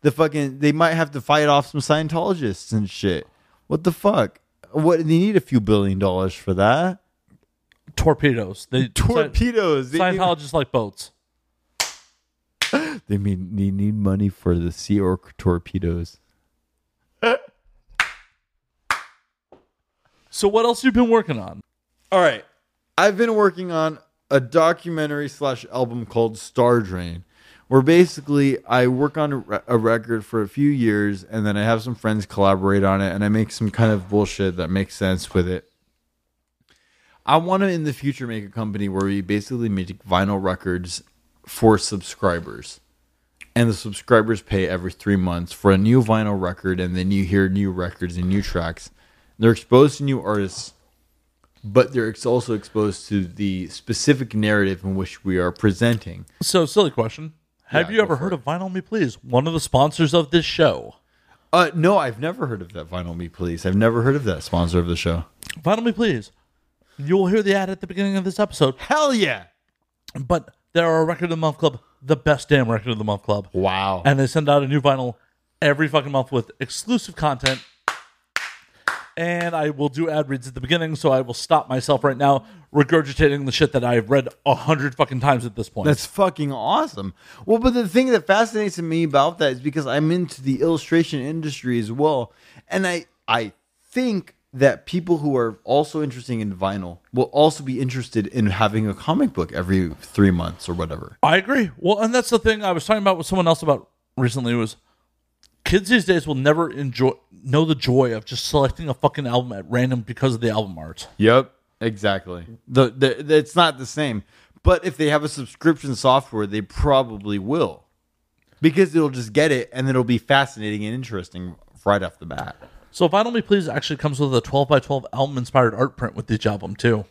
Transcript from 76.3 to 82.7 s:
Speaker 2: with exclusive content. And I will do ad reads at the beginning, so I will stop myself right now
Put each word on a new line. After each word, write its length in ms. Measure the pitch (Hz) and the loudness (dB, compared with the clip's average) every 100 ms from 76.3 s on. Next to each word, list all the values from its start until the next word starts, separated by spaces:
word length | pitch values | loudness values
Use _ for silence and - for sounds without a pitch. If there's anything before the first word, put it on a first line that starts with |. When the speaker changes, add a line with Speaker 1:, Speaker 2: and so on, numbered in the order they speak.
Speaker 2:
with 200 | 131 - - | -2 -4 -10
exclusive 560 | 131 - - 240 - - | -10 -10 -2 -2 -2 -4
content. 440 | 151 127 - 131 - _ - - - _ _ - - - _ _ - - - | -4 -2 -2 -4 -10 _ -8 -8 -14 _ _ -12 -12 -16 _ _ -10 -10 -12
And 400 | - 170 175 170 | -8 -4 -2 -4
I 140 | 165 151 | -2 -4
will 220 | 143 143 | -2 -4
do 180 | 131 165 | -2 -4
ad 220 | 151 143 | -2 -2
reads 180 | 135 127 | -4 -8
at 60 | |
the 60 | 127 | -12
beginning, 340 | 127 170 160 156 | -2 -2 -2 -2
so 160 | 160 | 0
I 80 | 131 | 0
will 140 | 123 | 0
stop 340 | 120 - 160 - | -8 0 0 2
myself 340 | 131 127 139 | -6 0 2
right 140 | 143 127 | 2 2
now 300 | 139 139 - - _ | 2 2 0 -20 _